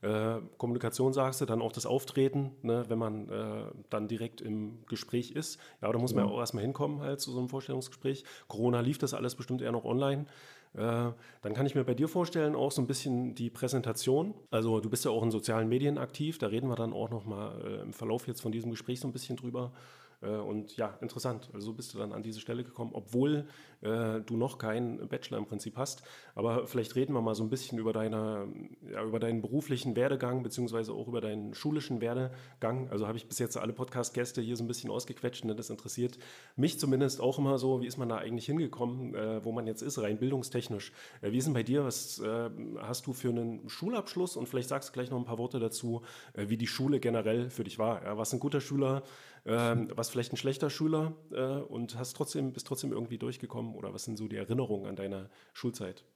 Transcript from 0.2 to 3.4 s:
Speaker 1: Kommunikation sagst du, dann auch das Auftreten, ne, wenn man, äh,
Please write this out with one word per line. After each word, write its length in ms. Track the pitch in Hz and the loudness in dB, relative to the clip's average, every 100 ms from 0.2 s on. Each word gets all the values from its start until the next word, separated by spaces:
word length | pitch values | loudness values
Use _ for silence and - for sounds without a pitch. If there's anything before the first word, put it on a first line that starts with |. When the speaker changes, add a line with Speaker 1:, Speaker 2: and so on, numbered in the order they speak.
| 110 113 110 - | 2 0 -4 -4
Speaker 1:
Kommunikation 540 | 120 120 117 - 131 | 0 2 0 4 4
sagst 300 | 135 131 131 | 4 2 2
du, 40 | 135 | 2
dann 160 | 113 | 2
auch 120 | 117 | 2
das 120 | - - | -2 0
Auftreten, 640 | 131 - - 135 139 135 131 | 0 2 4 4 4 0 -2
ne, 240 | 113 117 113 | 2 2 2
wenn 100 | 113 | 2
man, 300 | 113 107 101 | 2 -2 -4
äh, 380 | 107 | -4